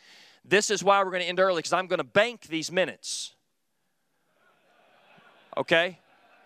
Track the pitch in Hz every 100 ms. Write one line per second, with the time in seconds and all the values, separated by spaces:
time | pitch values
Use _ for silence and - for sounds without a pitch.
0 | - - - _ 123 185 214 190 180 196
1 | 190 180 175 180 190 170 - 170 185 175
2 | 135 196 233 233 - 160 147 175 160 92
3 | - - - _ _ _ _ _ _ _
4 | _ _ _ _ _ _ _ _ _ _
5 | _ - - _ - - 135 165 180 170
6 | _ _ _ _